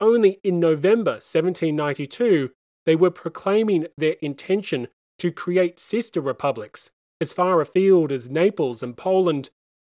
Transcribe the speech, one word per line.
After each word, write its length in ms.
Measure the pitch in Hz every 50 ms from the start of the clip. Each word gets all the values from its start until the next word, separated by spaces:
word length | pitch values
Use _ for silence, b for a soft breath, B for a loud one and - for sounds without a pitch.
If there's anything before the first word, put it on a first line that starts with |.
only 400 | 208 220 233 233 214 190 - -
in 160 | - 196 180 170
November 600 | 170 165 156 143 151 196 220 233 202 143 113 104
seventeen 560 | - - - 160 165 180 170 - 165 160 151
ninety-two 720 | 151 147 147 135 - 143 - - - 240 226 185 147 131 127 _ _ _ _ _ _ -
they 100 | 160 160
were 140 | 156 180 180
proclaiming 760 | 175 - - 160 - - - 190 202 214 220 214 190 160 160 - -
their 200 | - 156 156 - -
intention 680 | 160 143 139 - - - 190 208 196 - 160 127 120 - _ _ _ _ _ -
to 120 | - 175
create 480 | 170 - - 175 180 185 180 175 175 -
sister 420 | - - 208 240 233 - - 170
republics 720 | 135 139 127 - - 143 120 113 104 - - - - - _ _ _ _ _ -
as 120 | 160 -
far 280 | - - 180 185 185 165
afield 500 | 143 - - 185 190 196 190 175 156 139
as 160 | 139 127 117 123
Naples 540 | 139 160 180 208 202 - 151 127 120 113
and 140 | 127 123 117
Poland, 540 | - - 185 190 190 185 175 156 139 131 - _ _ _ _ _ _